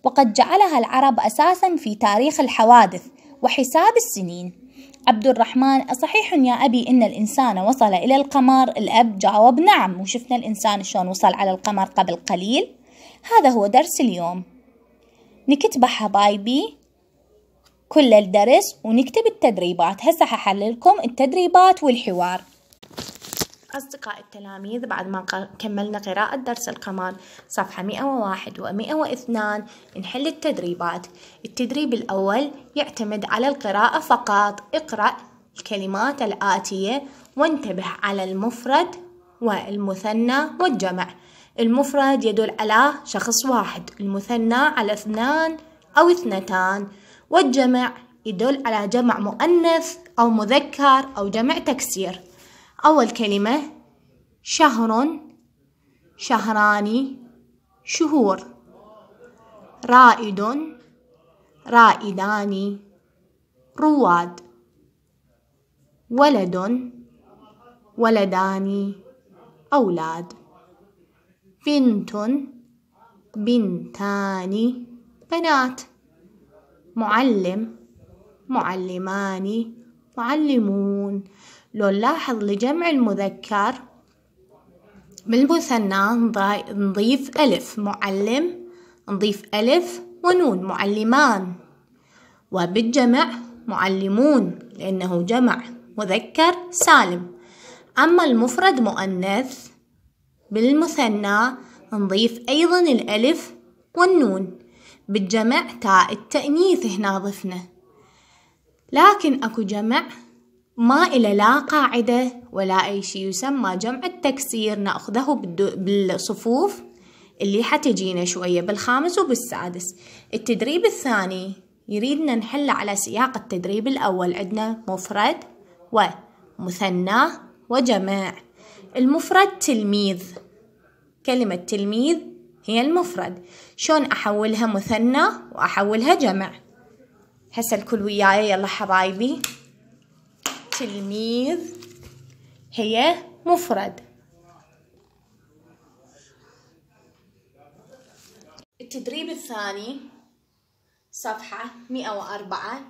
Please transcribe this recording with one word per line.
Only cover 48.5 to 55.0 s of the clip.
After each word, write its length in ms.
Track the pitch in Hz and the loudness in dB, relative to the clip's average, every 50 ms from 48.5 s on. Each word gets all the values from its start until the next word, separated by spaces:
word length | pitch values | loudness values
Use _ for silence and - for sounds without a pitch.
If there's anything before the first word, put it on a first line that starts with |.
| 277 277 269 | 0 -2 -2
على 200 | 233 220 208 208 | -4 -2 -2 -2
جمع 320 | 196 233 240 247 240 - - | -2 0 2 2 2 2 0
مؤنث 800 | 208 202 - 240 269 330 349 339 330 339 330 320 320 - - - - - _ - | -2 -6 -2 -2 2 4 4 4 4 4 2 2 0 -4 -12 -16 -20 -8 _ 2
أو 100 | 233 240 | 2 4
مذكر 880 | 226 214 208 202 254 285 277 277 - - 277 277 262 262 269 269 - | 4 0 2 2 2 2 2 0 -4 2 4 6 6 4 2 -4 -8
أو 100 | 208 196 | -6 -6
جمع 300 | 202 185 220 226 277 330 | -4 -2 -2 -2 -2 -2
تكسير. 640 | - 330 - 269 269 - - - 190 190 175 180 - - - - _ - - - - _ _ _ - - | -2 -2 -4 -4 -4 -4 -6 -6 -6 -6 -6 -8 -12 -16 -20 -20 _ -20 -20 -20 -20 _ _ _ 2 4
أول 240 | 294 311 285 240 226 | 6 6 6 4 2
كلمة: 520 | 233 - 226 202 196 202 202 220 262 302 285 - - - _ _ _ _ _ _ _ _ _ _ _ _ _ | -2 -4 -2 -2 0 0 0 0 0 -2 -4 -8 -16 -20 _ _ _ _ _ _ _ _ _ _ _ _ _
شهر، 760 | - - - 320 285 233 226 233 220 220 226 | -8 2 4 4 4 4 2 0 0 2 0